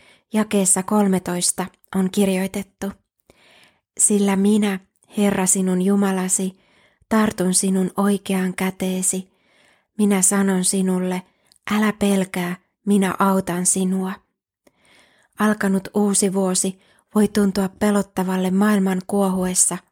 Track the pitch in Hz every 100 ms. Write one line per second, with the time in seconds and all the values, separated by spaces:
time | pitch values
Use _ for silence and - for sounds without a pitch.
0 | _ _ _ 214 214 202 185 190 185 214
1 | 202 185 180 175 - - 185 _ _ 190
2 | 185 202 196 185 190 202 - _ 196 -
3 | _ _ _ _ _ _ _ _ _ -
4 | - 208 202 190 202 214 208 190 - _
5 | _ - 202 196 185 190 185 180 190 202
6 | 196 190 185 - 190 - _ _ _ _
7 | _ 220 214 208 180 185 196 190 185 -
8 | 202 196 196 190 185 180 190 185 185 185
9 | 190 185 185 _ _ _ _ _ _ -
10 | 202 196 185 196 196 185 180 196 185 180
11 | 185 185 - _ _ _ - 214 214 208
12 | 202 196 185 185 175 180 _ _ 202 202
13 | 190 - 196 190 190 180 185 190 185 190
14 | 190 196 _ _ _ _ _ _ _ _
15 | _ _ _ - 214 214 196 190 190 208
16 | 208 196 202 190 185 190 190 185 _ _
17 | _ 214 202 208 202 196 190 - 208 202
18 | 202 - 185 185 185 190 208 208 190 185
19 | - 202 190 185 185 185 - 175 -